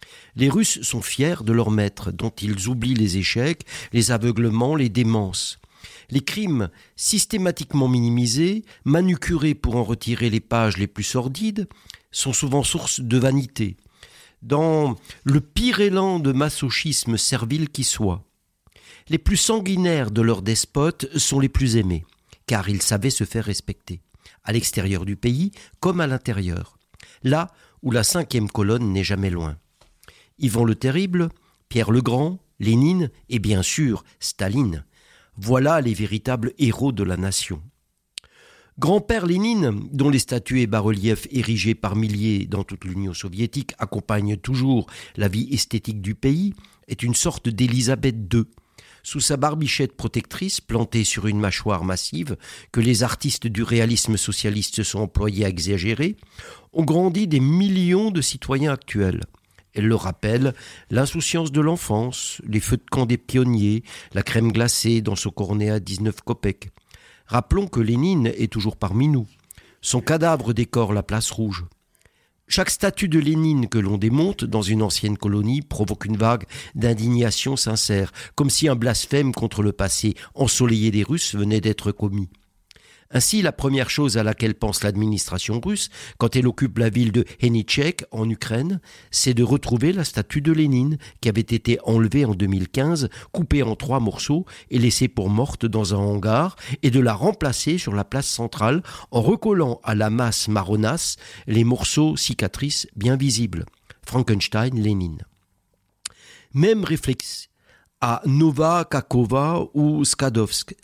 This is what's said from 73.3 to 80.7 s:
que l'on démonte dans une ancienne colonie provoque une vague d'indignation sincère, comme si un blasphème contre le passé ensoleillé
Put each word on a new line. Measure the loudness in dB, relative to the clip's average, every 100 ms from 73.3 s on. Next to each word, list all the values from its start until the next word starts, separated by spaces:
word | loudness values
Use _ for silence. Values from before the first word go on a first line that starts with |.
| 2 2 2 2
que | 0
l'on | 0 2
démonte | 2 2 2 0
dans | -2 -2
une | 2 2
ancienne | 0 0 -2 -2
colonie | 0 0 2 0
provoque | -2 -4 -2 -2 -4
une | 0
vague | 2 0 -4 -16 -12
d'indignation | -2 0 0 0 2 2 0 -2
sincère, | -2 -2 -2 0 0 -2 -6 -8
comme | -2 0
si | 2 2
un |
blasphème | 2 0 -2 0 0 0
contre | 0 -2 0
le | 0
passé | 0 -2 0 -2 -2 -8
ensoleillé | -2 0 2 2